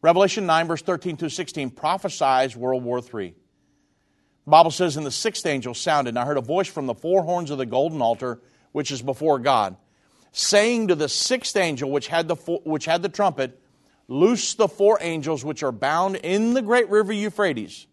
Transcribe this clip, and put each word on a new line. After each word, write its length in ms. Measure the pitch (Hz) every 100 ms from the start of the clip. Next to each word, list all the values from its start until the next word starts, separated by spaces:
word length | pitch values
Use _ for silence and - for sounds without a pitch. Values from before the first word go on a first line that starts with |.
Revelation 440 | 160 175 196 220 185
nine, 220 | 160 165
verse 160 | 165
thirteen 340 | - 180 185 151
through 120 | 165
sixteen 420 | - 170 - 135
prophesies 840 | - 151 185 190 - 135 131 131 117
World 280 | 127 131
War 180 | 123 123
Three. 320 | 120 113 92 78 _ _ _ _ _ _ _ _ _ _ -
The 60 |
Bible 180 | 151 165
says, 280 | - 180 143
"And 80 | 156
the 40 |
sixth 340 | - 226 196 175
angel 260 | 139 120
sounded, 360 | 120 - 151 123
and 100 | 117
I 60 | 123
heard 120 | 143
a 40 |
voice 260 | 120 170 185
from 180 | - 135
the 80 |
four 300 | 117 160 190
horns 260 | 165 175 165
of 80 | 143
the 80 | 127
golden 380 | 123 151 156
altar, 360 | 117 117 127 117 _ _ _
which 200 | - 143
is 100 | 139
before 380 | 123 131 160 139
God, 360 | 123 127 98 92 _ _ _ _ _
saying 580 | - - 202 220 240 214
to 60 | 165
the 140 | 147
sixth 480 | - - 254 - 208
angel, 320 | 175 139 135
which 160 | 143 -
had 200 | 165 165
the 80 | 165
fo-, 260 | - 170 156
which 200 | 156 -
had 160 | 170
the 80 | 180
trumpet, 500 | - 202 139 131 123 _ _ _ _ _
'Loose 460 | 127 180 240 -
the 140 | - 208
four 320 | 202 202 214
angels 420 | 170 165 143 156
which 200 | 135 156
are 80 | 143
bound 460 | 117 131 156 190 190
in 360 | - 196 226
the 80 | 247
great 260 | 208 240 214
river 220 | 208 202
Euphrates.'" 760 | 214 208 196 202 123 98 - -